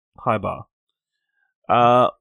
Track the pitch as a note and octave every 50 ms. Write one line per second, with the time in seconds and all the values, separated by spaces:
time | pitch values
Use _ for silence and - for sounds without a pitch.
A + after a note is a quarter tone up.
0 | _ _ _ - - B2 A2 G#2 F#2+ - - - - _ _ _ _ _ _ _
1 | _ _ _ _ _ _ _ _ _ _ _ _ _ - G#2 A#2+ A#2+ A#2+ B2 B2
2 | A#2+ - - _